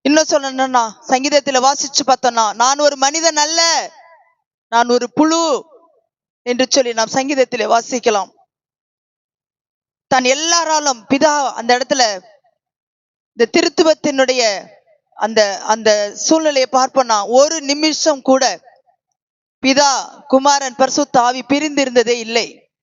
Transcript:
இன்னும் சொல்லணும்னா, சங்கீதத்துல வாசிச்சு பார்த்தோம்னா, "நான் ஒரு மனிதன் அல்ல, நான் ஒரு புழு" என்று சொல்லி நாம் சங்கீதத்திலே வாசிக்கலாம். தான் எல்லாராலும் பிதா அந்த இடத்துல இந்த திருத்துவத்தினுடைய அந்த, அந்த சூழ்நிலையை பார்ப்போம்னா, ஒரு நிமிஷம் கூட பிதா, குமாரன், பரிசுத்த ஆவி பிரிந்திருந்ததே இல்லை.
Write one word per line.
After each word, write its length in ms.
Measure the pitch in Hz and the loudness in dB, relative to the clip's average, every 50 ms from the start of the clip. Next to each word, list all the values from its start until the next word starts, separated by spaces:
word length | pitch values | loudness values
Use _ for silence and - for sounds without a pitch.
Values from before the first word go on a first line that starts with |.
இன்னும் 300 | _ 262 294 311 311 - | _ 0 0 0 0 0
சொல்லணும்னா, 600 | - 294 277 269 262 262 262 262 254 247 233 220 190 _ | -2 -2 -2 -4 -4 -4 -4 0 0 0 -2 -2 -6 _
சங்கீதத்துல 640 | - - 269 254 262 294 285 285 277 277 269 254 247 | -4 -2 -2 0 0 0 0 0 0 0 -2 2 2
வாசிச்சு 400 | 269 285 285 - 269 - - 285 | 2 0 0 -6 -6 -4 -4 0
பார்த்தோம்னா, 480 | - 262 247 - 247 233 233 226 208 196 | 0 -2 0 0 -2 0 0 -2 -2 0
"நான் 240 | 214 233 254 277 285 | 0 0 0 2 2
ஒரு 180 | 294 294 285 | 0 0 2
மனிதன் 400 | 269 262 277 285 330 320 330 320 | 2 -2 -2 -2 0 -2 -2 0
அல்ல, 560 | 302 294 302 320 330 330 330 320 277 208 - - - - - - _ _ _ _ _ _ _ _ _ _ _ | 0 -2 -2 0 -2 0 0 0 -2 -4 -6 -12 -20 -20 -20 -20 _ _ _ _ _ _ _ _ _ _ _
நான் 200 | - 233 240 240 | 0 0 0 2
ஒரு 240 | 240 247 247 240 _ | 0 -2 -2 -4 _
புழு" 540 | - 302 311 330 330 330 320 277 208 - _ _ - _ _ _ _ _ _ _ _ _ _ _ _ _ | 0 2 2 2 0 0 0 -2 -4 -6 _ _ -20 _ _ _ _ _ _ _ _ _ _ _ _ _
என்று 240 | 240 247 233 262 254 | -6 0 0 0 0
சொல்லி 240 | - 277 254 240 233 | 2 0 0 0 0
நாம் 200 | 220 226 214 180 | -2 -2 -2 -2
சங்கீதத்திலே 540 | 262 262 269 294 269 254 240 - 240 208 | -4 -2 -2 0 0 0 -2 0 -4 0
வாசிக்கலாம். 640 | 214 220 233 233 - 254 247 - 240 214 202 190 - _ _ _ _ _ _ _ _ _ _ _ _ _ _ _ _ _ _ _ _ _ _ _ _ _ _ _ _ _ _ _ _ _ _ _ | 2 0 0 0 -2 -6 -2 0 0 0 0 -4 -6 _ _ _ _ _ _ _ _ _ _ _ _ _ _ _ _ _ _ _ _ _ _ _ _ _ _ _ _ _ _ _ _ _ _ _
தான் 180 | _ 185 254 254 | _ -2 0 2
எல்லாராலும் 800 | 254 262 285 311 330 339 339 330 320 311 302 294 294 262 226 202 _ | 2 0 0 0 -2 0 0 0 0 -2 0 0 -2 -4 -4 -4 _
பிதா 440 | 277 277 285 311 294 294 277 240 220 | -2 2 2 2 2 2 -2 -2 -4
அந்த 260 | 226 226 233 247 247 | -6 0 0 0 0
இடத்துல 420 | 262 254 294 269 247 220 202 185 185 _ _ _ _ _ _ _ _ _ _ _ _ _ _ _ _ _ _ _ _ _ _ | 2 -2 0 0 0 -2 -2 -6 _ _ _ _ _ _ _ _ _ _ _ _ _ _ _ _ _ _ _ _ _ _ _
இந்த 120 | - 233 226 | -2 -2 0
திருத்துவத்தினுடைய 1160 | - 339 330 339 311 - 339 320 311 _ - 302 277 269 262 254 254 254 240 220 202 180 185 185 - _ _ _ _ _ _ _ _ | 2 0 0 0 2 2 2 2 2 _ 0 -4 0 0 0 0 2 0 0 0 -2 -4 -8 -14 -20 _ _ _ _ _ _ _ _
அந்த, 440 | - - 214 226 220 214 202 196 170 | -6 -6 -2 2 2 2 2 0 -6
அந்த 580 | - - 214 226 220 220 208 208 208 208 208 | -2 -4 -4 0 2 0 2 2 0 -4 -6
சூழ்நிலையை 520 | - - - 320 320 320 311 294 262 254 247 - | -8 -2 0 0 2 2 0 0 0 -2 0 2
பார்ப்போம்னா, 520 | 262 262 262 _ 269 254 233 226 208 202 | 0 0 2 _ -2 0 2 0 -2 0
ஒரு 340 | 190 233 254 285 311 330 330 | 2 4 4 4 4 2 -6
நிமிஷம் 640 | 285 269 285 294 302 311 294 - - 320 302 269 - | -4 -4 -4 0 0 -2 -2 0 -2 -2 -2 -2 2
கூட 380 | - 262 262 262 240 185 165 _ - - _ _ _ _ _ _ _ _ _ _ _ _ _ _ _ _ _ - | 2 2 2 2 0 -2 -4 _ -20 -20 _ _ _ _ _ _ _ _ _ _ _ _ _ _ _ _ _ 0
பிதா, 540 | 262 269 262 294 277 269 226 185 - - - - | 0 2 2 2 2 0 -2 -6 -10 -16 -20 -6
குமாரன், 480 | - - 269 262 285 285 277 277 262 240 | 0 0 2 2 2 2 2 0 -6 -2
பரிசுத்த 460 | - 269 262 - - 285 _ - 262 | 0 0 0 2 -2 -4 _ 2 2
ஆவி 240 | 240 247 254 262 247 - | 2 2 0 -4 -4 -2
பிரிந்திருந்ததே 680 | 277 285 302 311 294 277 277 262 240 247 226 220 240 240 | -2 -2 -2 -2 -2 -2 -2 0 2 0 2 2 -2 -4
இல்லை. 520 | 226 220 226 233 202 - - - _ _ _ _ | -4 -4 -2 -4 -4 -4 -10 -20 _ _ _ _